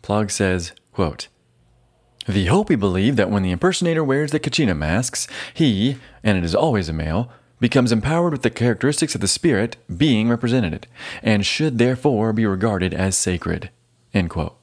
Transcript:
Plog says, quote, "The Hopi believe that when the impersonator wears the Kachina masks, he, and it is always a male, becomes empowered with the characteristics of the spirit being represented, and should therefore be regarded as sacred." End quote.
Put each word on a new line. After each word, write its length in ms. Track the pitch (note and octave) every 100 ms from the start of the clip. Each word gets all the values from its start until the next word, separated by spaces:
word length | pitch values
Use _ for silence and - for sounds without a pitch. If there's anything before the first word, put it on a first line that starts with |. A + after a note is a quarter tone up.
Plog 300 | - G#2 G#2
says, 400 | - G2 F#2 E2+ - _
quote, 340 | - E2+ - - _ _ _ _ _ _ _ _ _ -
"The 180 | G2 F2+
Hopi 300 | G#2 G#2+ B2+
believe 420 | G2 F#2 G#2+ B2+
that 120 | F#2+
when 140 | G2+
the 80 | F#2
impersonator 520 | F2+ F#3 F3+ F3 D#3+
wears 280 | D3 C3+ D3
the 80 | D3
Kachina 380 | D3 - C3 D#2+
masks, 500 | D2+ F#2+ B2+ - - - -
he, 440 | - D#3 G2 A#2 B2+ - -
and 140 | G#2+ F#2+
it 80 | E2+
is 100 | F#2
always 320 | D#3+ A2 D#2+
a 60 |
male, 360 | D#2+ D#2 E2+ B2 - _ _
becomes 320 | A#2+ C3+ B2
empowered 400 | A2+ A#2+ E3 F3
with 100 | C#3+
the 80 | A#2+
characteristics 680 | - B2 A2 C#3 D3 D#3 -
of 60 |
the 60 | G2+
spirit 480 | - F3 A2 A#2 - - F2
being 320 | D#3 A2+ A#2
represented, 580 | A#2 A#2+ B2+ F#2+ D#2 - - - -
and 240 | - G#2 G2
should 320 | - D3+ A#2+
therefore 540 | A#2+ B2+ D3+ A#2 A2+
be 140 | G#2+ A2
regarded 480 | F#2+ A2+ G2 F2+
as 240 | D#2+ F#2+ F#2+
sacred." 520 | - F2+ - E2 - _ _ _ _
End 160 | G#2 E2+
quote. 280 | E2+ D2+ -